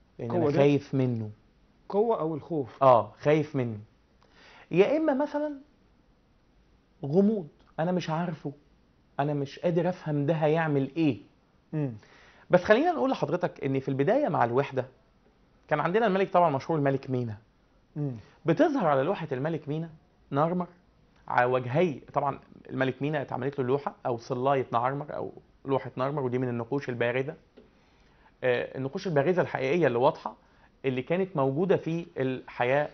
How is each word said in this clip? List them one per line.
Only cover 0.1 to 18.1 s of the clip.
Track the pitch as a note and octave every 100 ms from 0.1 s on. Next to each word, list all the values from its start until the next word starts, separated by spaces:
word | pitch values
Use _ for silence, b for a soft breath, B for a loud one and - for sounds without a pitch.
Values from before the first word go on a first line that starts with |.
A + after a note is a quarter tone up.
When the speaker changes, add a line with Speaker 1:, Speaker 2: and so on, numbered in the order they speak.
| -
Speaker 1:
لأن | A#2
أنا | F3
Speaker 2:
قوة | D3
ده؟ | C#3+
Speaker 1:
خايف | C#3+ C#3 -
منه. | C3+ B2+ A2+ G#2+ - _ _ _ _ -
Speaker 2:
قوة | G3 A3+ G#3
أو | D#3+
الخوف؟ | D3 - D#3+ A#2 -
Speaker 1:
آه، | C3+ A#2 G2+ -
خايف | D3 D#3 D3 C#3
منه. | A#2 A2 - _ _ _ b b b b b
يا | D#3+ G3+ D#4
إما | D#4+
مثلًا | C4 D4 D4 D4+ C#4 - _ _ _ _ _ _ _ _ _ _ _ _ _
غموض، | C#3 F3 G3+ G#3+ D3+ - _ -
أنا | E3+
مش | F3+ -
عارفه، | D#3 F3 D#3 C#3+ C#3 _ _ _ _ _ -
أنا | D3
مش | C#3+ C#3 -
قادر | F3 E3+ E3+
أفهم | F3+ D#3 D3 C#3+
ده |
هيعمل | D#3 D3+ D#3+ D#3+ C#3+ C3+ E3
إيه. | D3+ G#2+ - _ _ _ _
Speaker 2:
مم. | D#3 C#3 G#2+ b b b b -
Speaker 1:
بس | F3+
خلينا | F#3+ A3 F4
نقول | D4 C4
لحضرتك | A#3 C#3+ E3+ E3+ -
إن | C3+ C3+
في | C#3
البداية | C3+ D3 C4+ B3+
مع | C3+
الوحدة | A#2 B2 C3+ B2+ B2 - _ _ _ _ _ _ -
كان | D3+
عندنا | D#3+ G#3 A3+
الملك | F#3+ F#3+
طبعًا | F3 E3+
مشهور | C3+ - D#3+
الملك | C#3 C3+ -
مينا. | B2 A#2+ G#2 _ _ _ _ _ D3+
Speaker 2:
مم. | C#3+